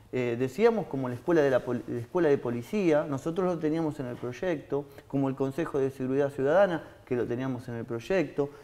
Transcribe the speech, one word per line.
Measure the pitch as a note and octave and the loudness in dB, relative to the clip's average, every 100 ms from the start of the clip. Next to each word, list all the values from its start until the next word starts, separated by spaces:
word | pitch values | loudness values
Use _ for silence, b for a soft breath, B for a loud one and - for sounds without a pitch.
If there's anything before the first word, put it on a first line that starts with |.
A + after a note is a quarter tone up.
| b | b
eh, | B2+ B2 A#2 | -2 0 0
decíamos, | C3 D#3 A#3 A3 D#3+ | -2 4 4 4 -2
como | C3+ B2+ | -4 -4
la | |
escuela | A#2+ - E3 | -4 2 4
de | C#3 | 6
la | B2 | 4
pol-, | B2+ B2 - | 2 -4 -4
la | A#2+ | -6
escuela | A#2 F3+ D#3+ | -4 2 4
de | C#3 | 2
policía, | - - A#2+ G#3 F3+ D3 D#3+ | 0 -4 -4 0 2 2 2
nosotros | C3+ E3 E3+ F#3 | -4 -4 -2 0
lo | E3+ | 0
teníamos | D#3 D#3+ D#3+ C#3+ | 0 0 -2 -4
en | B2+ | -8
el | A#2+ | -6
proyecto, | B2 B2 F#3 D3+ - C#3 C#3+ B B | -6 -4 -2 -4 -2 -4 -4 B B
como | C#3 C3+ | 0 0
el | |
Consejo | C3+ C3+ C3+ D#3+ C#3+ | 0 -2 -2 -2 0
de | C3+ | 0
Seguridad | C3+ B2+ C3+ C#3+ | -2 -2 2 0
Ciudadana, | C#3 C3+ E3+ G3 D#3+ B B - | 2 4 6 4 2 B B -4
que | B2 | -2
lo | G#2+ | 0
teníamos | A#2+ C3 B2 B2 | -2 -4 -6 -8
en | |
el | A#2 | -8
proyecto, | A2+ A#2 - F#3+ C#3+ - C#3+ B | -6 -6 0 0 0 -2 -4 B